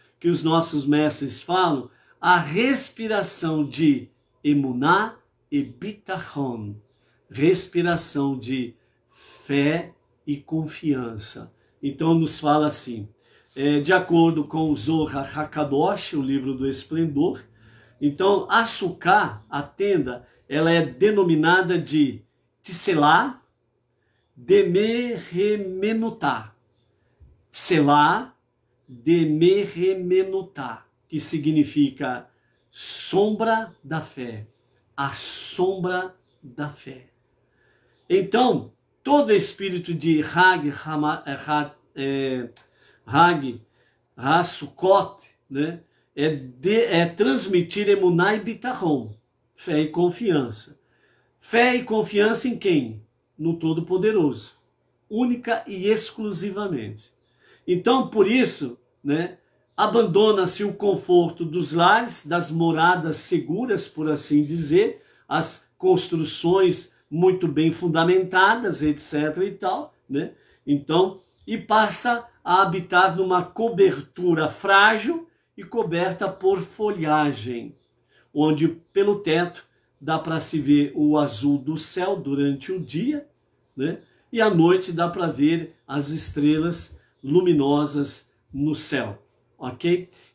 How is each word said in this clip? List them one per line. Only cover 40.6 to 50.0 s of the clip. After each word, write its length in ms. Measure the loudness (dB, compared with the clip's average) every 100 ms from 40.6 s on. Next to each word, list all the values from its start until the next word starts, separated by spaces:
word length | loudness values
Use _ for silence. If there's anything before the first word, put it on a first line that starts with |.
| -2 -6
Hama-, 380 | -8 -4 -2 -4
é, 100 | -8
Ha-, 420 | -10 -2 -2 -2 -10 _
é, 560 | -8 -4 -4 -4 -6 -8 -16 _ _ _ _ -2
Hag, 560 | 4 4 4 -4 -10 -18 _ _ _ _ -8
Ha-Sukkot, 1080 | 0 0 0 -6 -10 -4 2 4 2 -10 _ _ _
né, 320 | -6 -4 -6 _ _ _ -4
é 140 | -2
de, 560 | -2 -10 -8 0 0 2
é 200 | 2 0
transmitir 800 | 0 0 0 0 -2 0 -2 0
Emuná 460 | 2 4 4 2
e 60 | 0
Bitachon, 720 | -4 -8 -8 -4 -2 -2 -4 -14 _ _ _
fé 260 | _ -4 -2
e 100 | -2
confiança. 920 | 0